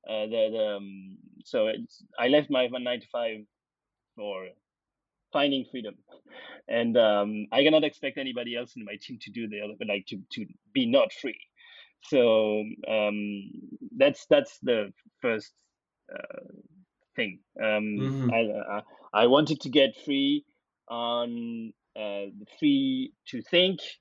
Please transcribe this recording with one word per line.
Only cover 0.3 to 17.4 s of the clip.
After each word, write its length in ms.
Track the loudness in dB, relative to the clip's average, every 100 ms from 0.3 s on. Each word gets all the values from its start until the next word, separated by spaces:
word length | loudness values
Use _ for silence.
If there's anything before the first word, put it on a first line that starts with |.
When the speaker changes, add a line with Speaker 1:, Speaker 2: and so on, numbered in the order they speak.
| 0 0
Speaker 1:
the, 240 | 2 -2 -2
um, 420 | -8 -16 -18 -20 -20 -20
so 220 | -6 0 0
it's, 360 | 0 -8 -16 -18 -2
I 100 | 4
left 200 | 4 4
my 200 | 0 0
one 160 | -2
nine-to-five 560 | -6 -6 -6 -4 -4 -6 -14 _ _ _ _ _ _ -12
for 300 | -10 -8 -10 -18 _ _ _ _ _ _ _
finding 320 | 0 0 0 -4
freedom, 260 | -10 -12 -14 _ -20 _ -20 -18 -20 -4
and, 280 | 0 4 6
um, 500 | 6 6 2 -4 -2
I 100 | 2
cannot 220 | 6 6
expect 320 | 2 -4 -10 -8
anybody 400 | -8 -8 -6 -8
else 160 | -8 -12
in 80 | -14
my 100 | -14
team 160 | -14 -16
to 100 | -12
do 160 | -8 -8
the 140 | -8
other, 140 | -10 -10 -6
like, 200 | -6 -6
to, 120 | -14 -12
to 140 | -12 -12 -14 _
be 140 | -2 2
not 260 | 4 2
free. 260 | -2 -10 -10 -18 _ -20 -20 -20 _
So, 600 | 0 4 6 6 4 0 -4 -10 -4
um, 600 | 0 0 -2 -6 -8 -10 -16 -16 -16 -14
that's, 300 | 2 2 2 2
that's 280 | 2 2 -8
the 300 | -2 0 -2 -10 _ _
first, 320 | -4 -2 -6 _ _ _ _ _ _
uh, 340 | -14 -12 -14 -16 -20 -20 _ _ _ _
thing. 260 | -6 -6 -6